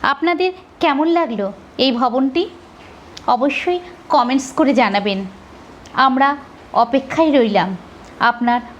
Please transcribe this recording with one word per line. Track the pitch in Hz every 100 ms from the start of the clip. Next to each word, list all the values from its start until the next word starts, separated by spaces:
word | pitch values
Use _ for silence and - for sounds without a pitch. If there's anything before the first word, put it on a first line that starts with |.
| 277
আপনাদের | 277 330 339 370 370 - -
কেমন | 330 277 320 339
লাগলো | 302 220 196 202 - -
এই | 262 240
ভবনটি? | 254 247 269 294 415 - - - - - - - -
অবশ্যই | 240 277 - - 359 349 - -
কমেন্টস | 302 240 269 - -
করে | 277 226
জানাবেন। | 214 196 196 196 190 - - - - - - - 269
আমরা | 254 277 285 - - - -
অপেক্ষায় | 240 269 262 - 320 277
রইলাম | 226 196 170 185 - - - - 233
আপনার | 240 240 240 233 -